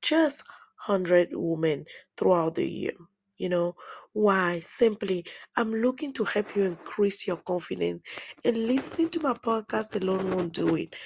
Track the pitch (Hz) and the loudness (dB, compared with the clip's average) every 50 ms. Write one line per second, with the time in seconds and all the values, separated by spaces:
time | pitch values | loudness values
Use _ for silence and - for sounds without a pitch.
0 | - - 302 330 320 294 - - - - - - - _ _ - - - 202 185 | -2 2 4 4 4 2 0 -4 -14 -18 -20 -20 -20 _ _ -8 -2 0 0 2
1 | 180 170 180 175 175 - - - - 165 165 160 160 160 151 139 151 - - - | 4 6 6 6 6 4 0 -4 -2 -2 0 0 2 0 0 -2 -4 -12 -18 -20
2 | - _ _ - - 190 185 170 160 165 165 - 139 135 - - - - - - | -20 _ _ 0 4 4 4 4 4 2 0 -2 -2 -2 -2 -4 -4 -6 -6 -8
3 | 170 - _ _ _ _ _ - 180 180 175 175 175 175 175 - - - - - | -12 -20 _ _ _ _ _ -6 -4 -2 0 0 0 -2 -4 -8 -14 -18 -18 -20
4 | - - - 220 214 208 190 190 180 175 175 170 165 - - - 247 226 214 202 | -16 -8 -2 2 4 4 4 4 2 0 0 -2 -6 -6 0 2 2 2 2 0
5 | - 190 190 175 170 - - - - - - - 233 220 220 220 226 254 262 254 | -2 -2 -2 -2 -4 -8 -14 -18 -18 -8 -4 -2 -2 0 0 0 2 0 0 -2
6 | 302 277 269 - 214 - - 208 208 - - 202 196 185 170 - - - - - | -6 -6 -4 -2 -2 -2 0 -2 -2 -2 0 0 0 0 0 -4 -10 -6 -2 0
7 | 202 202 196 - - - 180 - - - 180 180 170 - 180 180 175 170 175 170 | 0 0 0 -2 -4 -4 -4 -4 -4 -4 -4 -4 -4 -6 -4 -2 -2 -2 -2 -4
8 | - - - - - - - - - 240 226 226 226 226 254 269 - - - - | -10 -14 -16 -14 -14 -16 -10 -4 0 0 2 2 2 2 2 0 0 -2 -2 -2
9 | 330 330 - 330 311 277 233 - - 233 226 220 214 - - 220 220 - - 202 | -2 -2 -2 -2 0 -2 -2 -2 0 -2 -2 -2 -2 -2 -4 -4 -2 -2 -4 -2
10 | 185 190 190 190 190 185 185 185 175 170 165 - 165 165 165 151 - - - - | 0 0 0 0 0 0 0 0 -2 -2 -2 0 0 2 2 0 -2 -6 -12 -16
11 | - | -18